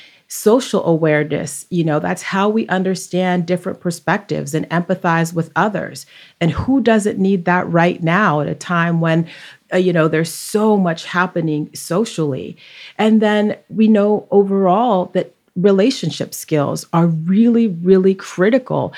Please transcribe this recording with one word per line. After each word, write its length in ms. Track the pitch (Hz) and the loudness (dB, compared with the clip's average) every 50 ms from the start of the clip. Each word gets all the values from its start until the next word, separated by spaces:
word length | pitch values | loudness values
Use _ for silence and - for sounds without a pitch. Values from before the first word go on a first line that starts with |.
| - - _ _ _ | -20 -20 _ _ _
Social 580 | - - - - 214 214 269 262 - - 202 - | -18 -10 -2 0 2 2 2 0 0 -4 -2 0
awareness, 800 | - 170 156 160 160 151 147 151 151 - - 160 160 - - - - | 0 0 2 2 2 2 2 0 -2 -4 -6 -6 -6 -10 -12 -12 -6
you 140 | - 175 165 | -2 -2 0
know, 160 | 160 147 151 | 0 0 -2
that's 220 | 170 180 185 180 - | -2 -2 -6 -6 -6
how 260 | - - 190 196 208 | -6 -2 0 0 0
we 180 | 214 226 220 | 0 0 -2
understand 800 | - 180 190 190 185 190 180 - - - 180 185 185 180 180 175 | -2 -2 -2 0 -2 -4 -4 -6 -6 -4 -2 0 0 0 0 0
different 320 | 165 180 175 175 190 180 - | -2 -4 -4 -4 -6 -10 -6
perspectives 760 | - 175 170 - - - 165 214 208 - 156 156 147 139 143 | -6 -6 -6 -4 -2 -2 -2 -2 -2 -4 -6 -6 -6 -4 -4
and 160 | 160 156 - | -4 -4 -2
empathize 640 | - 170 175 - 190 175 - 175 165 165 165 165 170 | -2 -4 -2 -2 -4 -2 0 0 0 0 0 -2 -2
with 200 | 165 160 165 - | -4 -6 -4 -2
others. 520 | 160 180 220 202 165 156 - - - - _ - - - - _ - | -2 -2 0 -2 -4 -8 -8 -10 -14 -18 _ -20 -20 -20 -18 _ -2
And 100 | - 170 | -2 -2
who 300 | 143 - - - 262 269 | -2 -2 -2 0 0 2
doesn't 400 | 226 233 226 220 196 208 - 202 | 2 2 2 2 2 0 -2 0
need 240 | 190 190 196 190 170 | 0 0 0 0 0
that 260 | - 175 180 180 - | 0 0 0 0 0
right 320 | 170 170 165 175 - - 170 | 2 2 2 2 0 0 -2
now 380 | 160 165 190 214 196 147 151 | 0 2 2 2 2 2 0
at 80 | 147 165 | -2 -4
a 60 | 160 | -6
time 460 | - - - 180 170 170 170 170 165 | -8 -6 -4 -2 0 0 0 0 0
when, 280 | 165 165 160 165 165 165 - - - - - - _ - - | 0 0 0 0 0 -2 -6 -20 -20 -20 -20 -20 _ -4 -2
uh, 40 | |
you 160 | 185 185 185 170 | 0 0 2 2
know, 160 | 165 156 160 | 2 2 2
there's 240 | 160 156 165 165 - | 2 0 -2 -2 -6
so 440 | - - - - 214 214 220 214 | -10 -10 -4 -2 0 2 2 2
much 280 | 202 190 175 160 165 - | 2 2 0 -2 -4 -6
happening 640 | - - 180 180 180 - 180 160 160 151 147 151 - - | -6 -2 -2 -2 -2 -2 -4 -2 -2 -2 -2 -4 -6 -10
socially? 840 | - - - 170 180 233 226 - - 160 147 131 - 87 - - - - - - - - - - - | -12 -8 -4 -2 -2 -2 -2 -4 -4 -4 -4 -4 -6 -8 -10 -14 -16 -20 -20 -20 -20 -20 -14 -4 0
And 240 | 208 220 214 220 214 | 2 4 4 4 4
then 340 | 214 208 208 208 208 - - _ - | 4 2 2 0 0 -2 -6 _ -8
we 180 | - 185 220 | -2 2 4
know 400 | 214 220 202 202 208 214 202 208 - - | 4 4 4 4 2 2 0 -2 2 2
overall 760 | 202 202 196 196 196 196 185 175 202 233 254 214 185 180 - - | 4 4 4 2 2 2 4 4 2 2 2 2 0 0 -2 -2
that 180 | 190 165 - _ _ _ _ - | -4 -4 -4 _ _ _ _ -4
relationship 800 | - 175 202 196 196 190 254 262 - - 165 139 - - - - | 0 2 4 4 4 4 2 2 0 -4 -6 -6 -6 -8 -10 -10
skills 500 | - - - 160 151 139 135 - 165 - - - | -12 -8 -2 0 0 0 0 -2 -6 -6 -2 0
are 140 | 170 170 | 2 2
really, 640 | 170 165 160 160 170 190 202 226 240 233 233 233 220 | 2 2 0 -2 0 2 4 4 4 4 2 2 0
really 460 | 180 165 170 180 190 190 185 190 190 | -2 -2 2 4 4 6 6 4 2
critical. 800 | 190 - - - - 175 208 226 262 262 - 151 151 127 92 - | 0 -4 -10 -4 0 0 2 2 2 0 0 -2 -2 -2 -4 -6